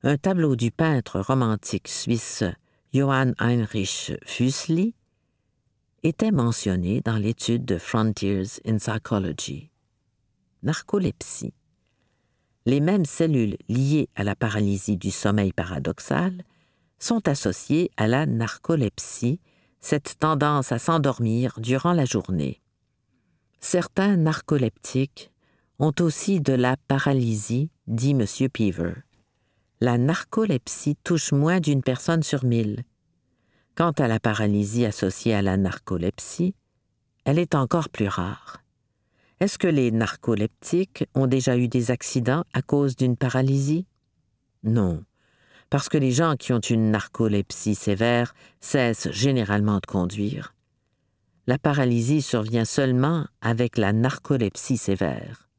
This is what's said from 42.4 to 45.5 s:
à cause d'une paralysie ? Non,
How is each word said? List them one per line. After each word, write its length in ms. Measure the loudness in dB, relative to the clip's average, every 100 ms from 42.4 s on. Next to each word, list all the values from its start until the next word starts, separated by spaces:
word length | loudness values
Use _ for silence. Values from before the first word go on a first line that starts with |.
| 0
à 80 | -4
cause 340 | 0 2 2 0
d'une 220 | 0 2
paralysie ? 680 | 0 2 2 2 0 -2 -4 _ _ _ _ _ _ _
Non, 400 | 0 2 2 -2 -8 _ _ _ _